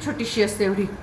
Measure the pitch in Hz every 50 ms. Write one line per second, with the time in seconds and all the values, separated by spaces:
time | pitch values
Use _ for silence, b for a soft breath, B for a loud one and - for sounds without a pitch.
0 | - 285 - - 233 226 - 226 208 208 208 - 208 190 196 196 202 - - -